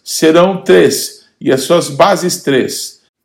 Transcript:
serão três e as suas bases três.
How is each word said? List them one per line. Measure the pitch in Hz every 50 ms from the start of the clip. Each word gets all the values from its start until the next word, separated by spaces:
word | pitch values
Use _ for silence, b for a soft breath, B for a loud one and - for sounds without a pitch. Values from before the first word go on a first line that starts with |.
| _
serão | - - - 160 160 160 170 175 190 190 180
três | - - 185 180 - - - - - - - - _ _ _ _
e | - 123
as | 131 131
suas | 127 - 170 170 - 147
bases | 139 139 170 196 196 170 175 180 - -
três. | - 147 139 127 101 - - - - - - _ _ _ _ _